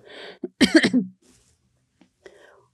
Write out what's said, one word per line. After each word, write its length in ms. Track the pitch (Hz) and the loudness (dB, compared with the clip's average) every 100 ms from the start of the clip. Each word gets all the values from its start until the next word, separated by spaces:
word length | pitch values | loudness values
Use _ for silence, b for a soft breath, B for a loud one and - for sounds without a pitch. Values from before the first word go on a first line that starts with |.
| B B B B - - | B B B B -12 -2
<coughs> 540 | - 269 254 240 185 - _ _ _ _ _ _ _ _ _ _ b b b b b | 2 4 2 0 -4 -10 _ _ _ _ _ _ _ _ _ _ b b b b b